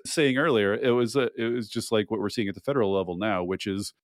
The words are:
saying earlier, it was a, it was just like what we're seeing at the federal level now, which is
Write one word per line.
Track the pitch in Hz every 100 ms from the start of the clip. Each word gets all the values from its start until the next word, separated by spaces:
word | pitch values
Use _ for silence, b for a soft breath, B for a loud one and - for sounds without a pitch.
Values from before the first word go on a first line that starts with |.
| -
saying | - 143 131
earlier, | 160 117 101 110
it | 127
was | 120 117 135
a, | 120 -
it | 117
was | 120 113
just | 120 -
like | 110 104
what | 110
we're | 101
seeing | - 101
at |
the | 92
federal | - 139 101
level | 98 90 87
now, | 107 95
which | 90 92 -
is | 98 104 -